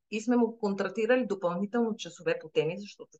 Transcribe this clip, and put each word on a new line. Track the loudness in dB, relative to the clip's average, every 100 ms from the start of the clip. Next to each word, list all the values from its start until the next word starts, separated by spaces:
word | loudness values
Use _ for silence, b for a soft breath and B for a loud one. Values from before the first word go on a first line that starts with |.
| _
и | -6
сме | 2 4
му | 2 0
контратирали | -2 0 -2 -2 2 2 2
допълнително | 0 0 0 -2 0 0 -2
часове | -8 -6 -2 -2
по | 0
тенис, | 0 0 -2
защото | -10 -14 -20 _